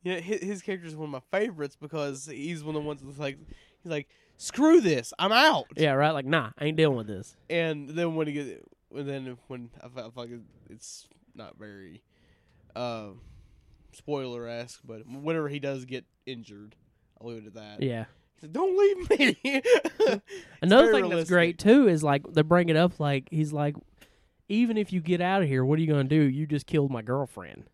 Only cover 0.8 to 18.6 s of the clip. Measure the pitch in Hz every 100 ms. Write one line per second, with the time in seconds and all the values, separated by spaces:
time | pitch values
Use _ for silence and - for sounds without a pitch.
0.8 | 170 156 156 135 _ 190 214 170 143 _
1.8 | 147 160 143 135 143 127 147 170 151 156
2.8 | 147 143 135 139 147 135 - - _ _
3.8 | 175 151 139 _ _ _ - - 302 339
4.8 | 208 139 117 - 185 226 311 220 127 -
5.8 | 156 135 151 156 131 160 117 - 147 156
6.8 | 156 127 107 98 101 _ _ 170 165 151
7.8 | 139 156 170 160 156 147 139 80 - _
8.8 | _ - 139 139 131 120 _ 127 120 -
9.8 | - 127 113 127 120 120 107 _ _ -
10.8 | - - - _ _ - 107 - 107 101
11.8 | 95 92 _ _ _ _ _ _ _ -
12.8 | 123 117 104 92 - - - _ _ _
13.8 | _ - - 147 131 120 117 117 120 -
14.8 | 123 113 113 131 147 165 147 147 139 135
15.8 | 127 131 - _ - 127 110 101 107 _
16.8 | _ _ _ _ 117 117 107 104 107 104
17.8 | 131 117 110 _ _ _ 151 185